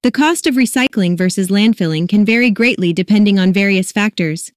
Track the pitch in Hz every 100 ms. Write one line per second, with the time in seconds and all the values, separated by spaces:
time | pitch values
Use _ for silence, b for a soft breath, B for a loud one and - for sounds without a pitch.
0 | 254 - 302 339 330 262 240 262 262 -
1 | 180 175 185 185 185 202 220 220 170 156
2 | 175 214 208 233 247 196 233 - 180 170
3 | 180 208 208 196 185 185 196 190 190 -
4 | 214 - 165 160 -